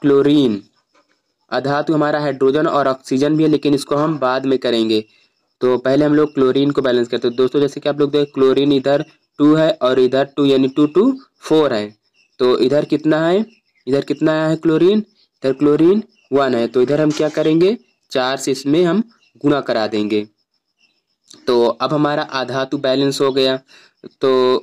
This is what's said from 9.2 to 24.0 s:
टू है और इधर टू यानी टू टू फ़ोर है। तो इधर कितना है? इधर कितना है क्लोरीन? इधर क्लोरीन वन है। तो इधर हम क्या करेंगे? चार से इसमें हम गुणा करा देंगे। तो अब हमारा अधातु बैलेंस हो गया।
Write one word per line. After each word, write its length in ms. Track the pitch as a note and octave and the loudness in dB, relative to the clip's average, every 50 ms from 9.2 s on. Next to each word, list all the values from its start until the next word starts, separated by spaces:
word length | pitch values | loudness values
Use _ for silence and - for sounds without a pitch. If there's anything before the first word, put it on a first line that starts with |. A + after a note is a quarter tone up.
| _ _ _ | _ _ _
टू 180 | - C#3+ D3+ D#3 | 0 2 2 4
है 160 | D#3 D#3 D#3+ | 4 2 0
और 280 | - - B2+ B2+ B2+ C3 | 0 0 0 0 2 2
इधर 260 | B2+ B2 C3 C3+ C#3+ | 2 2 2 0 -2
टू 200 | C#3+ - D3+ C#3+ | -2 -2 -2 0
यानी 220 | C#3 C3+ C3 C3+ | 2 2 2 0
टू 200 | C3 - D#3 D3+ | 0 0 0 0
टू 320 | D3 - F3+ A3+ C4+ C4 C4+ - _ _ _ | 2 2 2 2 2 0 -4 -10 _ _ _
फ़ोर 340 | - - D#3 D#3 D3 C3+ A#2+ | -4 0 0 2 2 0 0
है। 220 | G#2 G#2 G#2 - _ _ _ _ _ _ _ _ - | -4 -6 -8 -12 _ _ _ _ _ _ _ _ -2
तो 200 | B2+ B2 B2 - | 0 0 2 2
इधर 260 | B2+ B2+ C#3+ D3+ D3+ | 2 2 2 0 0
कितना 420 | - D#3 D3 D#3 D#3 D#3 D#3 E3 | -2 -4 -2 0 0 0 0 0
है? 180 | E3+ F3+ G#3 A3+ - _ _ _ _ _ _ _ | 0 0 0 -2 -4 _ _ _ _ _ _ _
इधर 140 | B2+ C3+ C#3 | -4 -2 -2
कितना 460 | C#3 - C#3+ C#3+ D#3 D#3 D#3 D#3 D#3 | -2 -4 -4 -2 -2 -2 0 0 0
है 80 | D#3 D#3+ | -2 -2
क्लोरीन? 440 | D#3 - E3 D#3 D#3+ E3 F#3+ G#3+ G#3+ G#3+ _ _ _ _ _ _ _ - | -2 -2 0 0 2 2 2 2 2 -2 _ _ _ _ _ _ _ -4
इधर 100 | C3+ C3 | -4 -2
क्लोरीन 500 | C3+ D3 D3 D3 D3 D#3+ F3 G3+ A3 G#3+ _ _ _ _ - C3 | 0 2 2 2 4 4 4 2 2 -2 _ _ _ _ -2 -2
वन 220 | C#3 C#3 B2+ B2 | 0 0 0 0
है। 120 | A#2 A#2 | -2 -2
तो 140 | A2+ - B2+ | -2 0 0
इधर 200 | B2+ B2+ D3 D3+ | 2 2 2 0
हम 100 | D#3 D3+ | 0 0
क्या 180 | D3+ - D3+ D3+ | 0 -2 -4 -4
करेंगे? 480 | D3+ D#3 D3+ D#3 D#3 E3 F3+ G3 A#3+ - _ _ _ _ _ _ | -2 -2 0 0 2 2 2 2 0 -2 _ _ _ _ _ _
चार 260 | - C3 B2+ C3 D3+ | -4 -4 -2 -2 -4
से 140 | C3 - D3 | -4 -4 -6
इसमें 320 | C3 C3+ - C#3 D3 F3 F3+ | -6 -4 -2 -2 0 2 2
हम 200 | E3+ E3+ G#3+ A3+ - _ _ _ _ _ | 0 0 -2 -2 -4 _ _ _ _ _
गुणा 240 | _ - C#3+ D3 C#3 | _ -2 0 0 0
करा 260 | - - A#2 A2+ G#2+ | -2 -4 -4 -2 -2
देंगे। 400 | G#2 A2 G#2 G#2 G#2 A2 G#2+ G#2+ G#2+ _ _ _ _ _ _ _ _ _ _ _ _ _ _ _ _ _ _ _ _ - - - | -2 -2 -4 -2 0 -2 -4 -4 -6 _ _ _ _ _ _ _ _ _ _ _ _ _ _ _ _ _ _ _ _ -20 -12 -4
तो 200 | - B2 A#2+ A#2 | 0 0 2 2
अब 260 | A2+ - - B2+ C3 D3+ | 2 0 -2 -4 -4 -2
हमारा 300 | D3 D3 C#3+ D3 D3+ D3+ | 0 0 0 -2 -4 -6
अधातु 540 | - C3+ C3 B2+ B2 B2+ C3+ C3+ C3+ D3+ | -6 -6 -8 -8 -6 -4 -6 -6 -4 -6
बैलेंस 440 | D3 C3+ C3 C3 C3+ C#3+ C#3 C#3 - | -4 -2 -2 0 0 0 -2 -2 0
हो 100 | C#3+ C3+ | -2 0
गया। 280 | C3 C3+ C3 C3 C3+ C3+ _ _ - - _ _ _ _ | 0 0 0 0 -2 -4 _ _ -20 -20 _ _ _ _